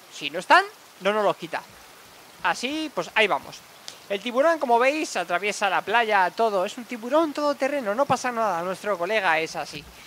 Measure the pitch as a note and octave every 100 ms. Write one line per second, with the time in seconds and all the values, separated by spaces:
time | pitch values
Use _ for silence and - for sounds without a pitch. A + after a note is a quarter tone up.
0 | - - D3 D#3+ - E4 G4+ - - -
1 | F#3+ G#3+ G3 - E3 C3+ - - - -
2 | - - - - F3+ D#3+ B3 D#4 D#4 F#3+
3 | E3 - G#3 C#3+ D3 - - - - -
4 | - G3+ A3 A#3 D#4 E4 C#4 A#3 C4 D#4
5 | E4+ G#3 F3 F3 G#3 G3 G3+ E3 E3+ A3+
6 | A3+ G3+ F3+ - A3+ G3+ F#3 - A3+ B3
7 | A#3+ D4 E4 C#4+ D4 C#4+ C4+ C#4+ G#3 G#3+
8 | C#4 B3+ B3+ A#3 A3 E3+ F3 F3+ G#3 F#3
9 | F3 A3 F#3+ D#3+ D#3+ E3+ C#3+ D3+ - -